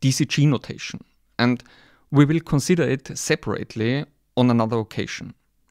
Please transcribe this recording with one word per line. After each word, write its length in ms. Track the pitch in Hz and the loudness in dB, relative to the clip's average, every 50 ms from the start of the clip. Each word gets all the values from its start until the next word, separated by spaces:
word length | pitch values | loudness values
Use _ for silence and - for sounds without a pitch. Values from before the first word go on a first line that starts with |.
D 100 | - 135 | -2 0
C 140 | 131 - 151 | 0 0 -2
G 200 | - - - 143 | -2 0 2 2
notation, 560 | 151 135 - - - - - - - - - - _ _ _ _ _ _ - | 2 2 0 -4 -8 -14 -12 -12 -12 -14 -14 -16 _ _ _ _ _ _ 0
and 260 | 117 123 123 120 - - - - - _ _ _ _ - | 0 0 0 0 -4 -14 -20 -20 -20 _ _ _ _ 0
we 160 | 147 139 147 | 4 4 6
will 160 | 139 160 165 | 6 4 0
consider 420 | - - 160 139 - - 180 175 143 | 0 0 0 0 2 2 2 2 2
it 340 | 127 131 135 - - - - | 0 -2 -4 -6 -8 -12 -8
separately 880 | - - 156 - - - 101 - - - - 110 107 117 127 143 - - _ _ _ _ - | -2 -2 -2 -2 -2 -4 -4 -4 -6 -8 -6 -2 -2 -2 -2 -2 -4 -8 _ _ _ _ 0
on 140 | 123 123 123 | 2 4 4
another 300 | 117 117 113 110 120 113 | 4 4 2 0 -2 -4
occasion. 540 | 110 - - - - - - - - - - _ _ _ _ _ _ _ | -6 -6 -6 -8 -8 -6 -8 -12 -12 -14 -18 _ _ _ _ _ _ _